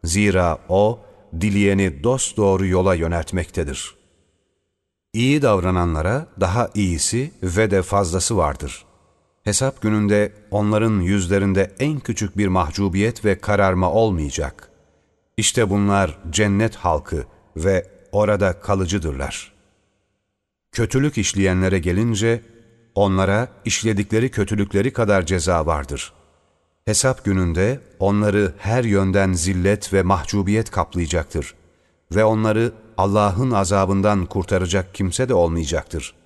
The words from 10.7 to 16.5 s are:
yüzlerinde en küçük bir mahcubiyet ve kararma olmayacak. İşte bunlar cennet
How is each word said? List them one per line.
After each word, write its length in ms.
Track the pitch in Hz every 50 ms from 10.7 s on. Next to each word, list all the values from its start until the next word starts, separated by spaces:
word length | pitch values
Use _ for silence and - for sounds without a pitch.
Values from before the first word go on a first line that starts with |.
| 107 107 110 113 110 101
yüzlerinde 760 | 87 87 101 101 92 85 98 98 98 98 95 95 98 92 - -
en 220 | 131 147 156 139
küçük 380 | - - 113 - 110 95 - 95
bir 100 | 104 98
mahcubiyet 760 | 90 92 85 73 73 - 101 98 85 98 101 113 120 - -
ve 140 | 107 95 -
kararma 540 | - - 104 101 101 95 92 90 92 90 76
olmayacak. 800 | 110 113 110 95 82 76 71 - - 76 69 - - - - _ _ _ _ _ _ _ _ _ _ _ _ _
İşte 340 | - 107 - - 127 117 98
bunlar 480 | 95 104 101 101 101 101 98 90 - - - 82
cennet 460 | 80 - 107 104